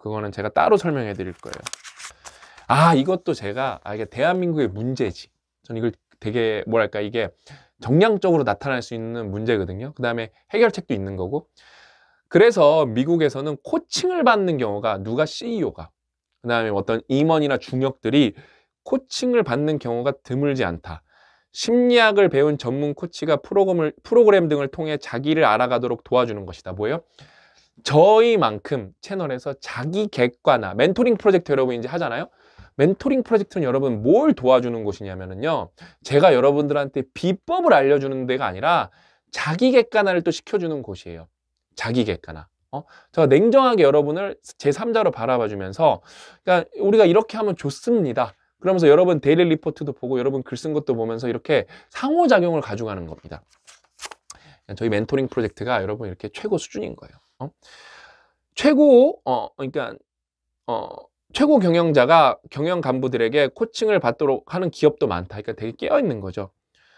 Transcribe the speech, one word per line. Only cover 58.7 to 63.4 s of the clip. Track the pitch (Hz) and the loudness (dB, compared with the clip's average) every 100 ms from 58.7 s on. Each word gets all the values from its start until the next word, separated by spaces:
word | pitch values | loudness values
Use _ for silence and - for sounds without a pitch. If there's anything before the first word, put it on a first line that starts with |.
| 285 294 247 277 - - | 6 8 8 6 2 -4
어, | 117 - - | -6 -6 -10
그러니까, | 135 147 117 113 _ _ _ _ _ _ - | -8 -6 -8 -12 _ _ _ _ _ _ -8
어, | 110 - - - _ _ | -6 -6 -14 -20 _ _
최고 | - 294 285 | 0 4 4
경영자가 | 185 170 170 147 123 165 139 - - | 4 2 4 4 6 6 6 2 -8
경영 | 139 160 175 | -8 -4 -4
간부들에게 | 127 131 131 123 113 143 | -2 -2 -2 0 0 2